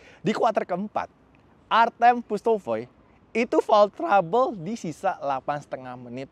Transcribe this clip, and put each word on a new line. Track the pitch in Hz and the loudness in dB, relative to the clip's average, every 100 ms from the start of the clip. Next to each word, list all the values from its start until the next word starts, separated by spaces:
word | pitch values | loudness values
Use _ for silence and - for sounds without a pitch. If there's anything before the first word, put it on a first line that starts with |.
| - - | -20 -6
Di | - | -2
quarter | - 240 220 | 0 0 0
keempat, | 214 175 208 - 87 _ _ _ _ _ - | -4 -4 -6 -6 -8 _ _ _ _ _ 0
Artem | 208 226 - 233 247 | 2 2 4 4 4
Pustovoy | - 208 233 220 147 110 123 _ _ _ _ 226 | 0 -4 0 0 -2 -6 -6 _ _ _ _ -2
itu | 240 311 | 0 -2
foul | - 214 208 | 2 4 4
trouble | - 330 202 165 226 262 220 | 2 0 2 2 2 0 -2
di | 160 226 | -8 -8
sisa | 180 143 190 170 | -10 -6 -6 -4
delapan | 143 135 135 147 | -4 -4 -4 -6
setengah | 143 135 127 127 | -8 -14 -12 -14
menit | 123 120 139 | -14 -12 -14